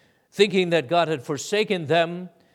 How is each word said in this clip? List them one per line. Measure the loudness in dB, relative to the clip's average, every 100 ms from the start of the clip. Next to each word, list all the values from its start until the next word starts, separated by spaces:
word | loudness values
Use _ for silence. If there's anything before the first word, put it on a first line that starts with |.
| _ _ _
thinking | 0 2 2 2
that | 0 2
God | 0 0
had | -2
forsaken | -4 -8 -4 -2 -2 -4 0
them, | 2 2 -4 -12 -18 _